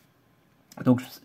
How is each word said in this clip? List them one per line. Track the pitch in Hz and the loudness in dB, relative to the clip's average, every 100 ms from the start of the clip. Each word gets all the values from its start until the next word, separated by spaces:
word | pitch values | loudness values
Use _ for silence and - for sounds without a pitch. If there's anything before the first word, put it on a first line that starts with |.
| _ _ _ _ _ _ _ - | _ _ _ _ _ _ _ -4
Donc, | - 123 - - | 2 2 0 -18